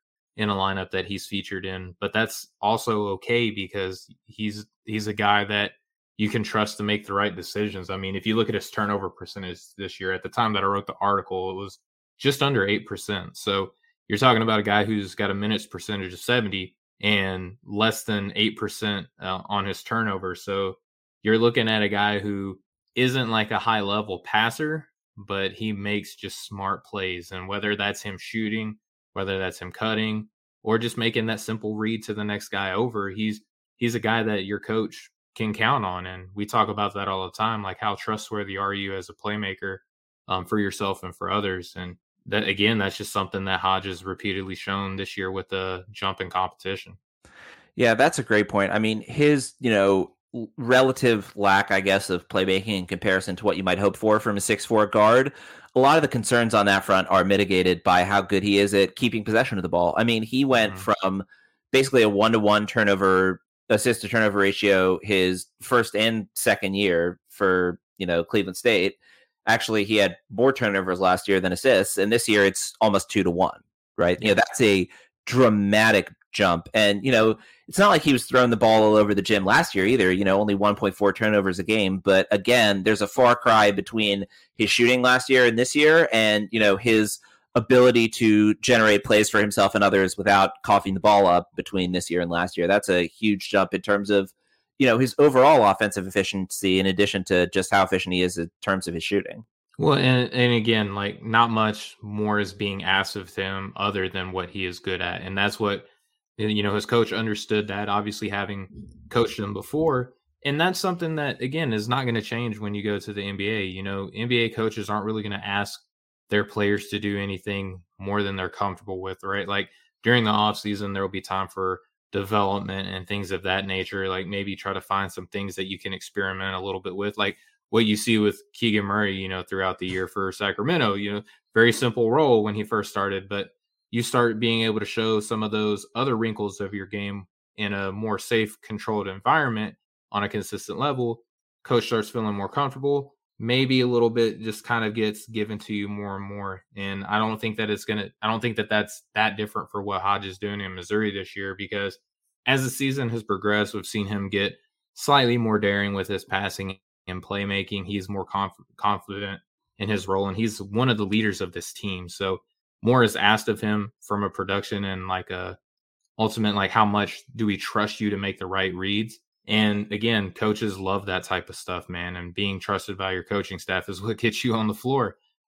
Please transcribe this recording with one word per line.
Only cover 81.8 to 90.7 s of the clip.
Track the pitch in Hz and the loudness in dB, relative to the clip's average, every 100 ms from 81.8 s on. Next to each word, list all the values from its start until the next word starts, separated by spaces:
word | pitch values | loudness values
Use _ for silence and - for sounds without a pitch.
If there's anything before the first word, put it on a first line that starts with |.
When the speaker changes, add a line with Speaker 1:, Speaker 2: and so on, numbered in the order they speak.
| 95 95 | 2 0
Speaker 2:
But | 98 95 90 | 4 4 4
again, | 104 95 123 107 98 | 0 4 4 4 4
there's | 104 104 | 2 2
a | 101 | 0
far | - 123 | 4 4
cry | 120 120 110 104 | 6 6 6 6
between | 98 98 113 104 98 98 _ _ | 4 -4 -2 0 0 -4 _ _
his | - 104 | -2 0
shooting | - 120 127 | 4 4 4
last | 127 127 - | 4 2 4
year | 131 120 | 6 6
and | 113 | 4
this | 127 | 0
year, | 147 151 165 160 | 4 6 6 6
and, | 113 110 107 104 | 4 4 2 0
you | 113 | 2
know, | 104 98 | 4 4
his | 120 110 107 - _ _ _ | 4 4 4 -4 _ _ _
ability | 123 110 127 127 117 113 | -2 6 8 8 8 2
to | - 113 107 107 107 | 4 4 6 6 4
generate | - 120 110 104 | 4 6 6 4
plays | - 107 107 | 4 4 4
for | 104 | 2
himself | 104 107 98 | 2 4 2
and | 104 | 4
others | 101 98 95 - | 4 4 2 0
without | 98 98 95 - | 4 4 4 0
coughing | - | 2